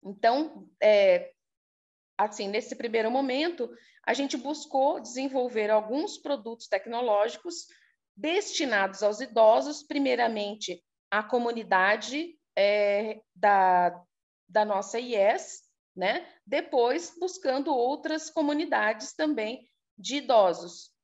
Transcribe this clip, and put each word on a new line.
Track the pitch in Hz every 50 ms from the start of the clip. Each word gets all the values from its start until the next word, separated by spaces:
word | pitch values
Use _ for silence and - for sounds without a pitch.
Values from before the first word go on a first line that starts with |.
| _
Então, | 196 202 - - 226 240 277 311 311 - - - _ _ _ -
é, | 214 214 202 202 190 180 180 180 - _ _ _ _ _ _ _ _ _ _ _ _ _ _ _ _ _ -
assim, | 202 214 214 - 214 196
nesse | 202 220 - - 254
primeiro | 220 - 233 220 226 214 220
momento, | 240 269 277 262 247 269 311 349 339 - 247 226 - - _ _ _ _ _
a | - 226
gente | 254 277 277 -
buscou | 277 240 269 302 302 - - - 269 269 285 339 -
desenvolver | 226 - 240 254 262 277 262 269 247 247 214 220 214 208
alguns | 214 214 214 214 233 285 339 415 - -
produtos | _ 294 285 247 208 233 233 226 - -
tecnológicos | - 190 - 226 226 233 247 240 208 202 208 233 - - _ 349 339 - - _ - _ _ _ _ _ _ _ _
destinados | - 196 302 339 381 403 - - - 320 262 226 202 196 190 196 - 208
aos | 202 214 208
idosos, | 262 254 220 233 220 220 226 254 269 285 302 - -
primeiramente | _ 285 285 277 262 254 233 240 233 226 214 208 202 208 214 - - 180 175 _ _ _ _ _ _
à | - 208 214
comunidade, | 214 - 247 240 233 233 226 220 180 196 185 185 196 208 226 220 - 247 294 330 349 - _ _ _ _ -
é, | 196 202 208 208 208 202 202 202 214 220 214 214 _ _ _
da, | 180 175 208 202 196 190 185 185 180 175 175 175 - - _ _ _ _ _ _ _ _ _
da | 180 214 214
nossa | 208 208 190 202 - - 233
ies, | 254 247 240 208 196 202 240 381 - - - - _ _ _ _ _ _ _
né? | 185 185 190 240 349 349 - - _ _
Depois, | - 208 302 339 - - 262 233 240 269 339 339 - - -
buscando | 349 370 359 - - 285 254 269 285 330 285
outras | 254 240 247 285 294 - 320 311 311 311 -
comunidades | - 330 311 285 294 294 339 - 269 214 214 214 226 220 240 277 -
também | - 311 311 302 226 214 214 240 262 _ _ _ _ _ _ _ _
de | 190 185 254
idosos | 285 269 233 262 226 202 180 165 170 175 175 - - - - _ _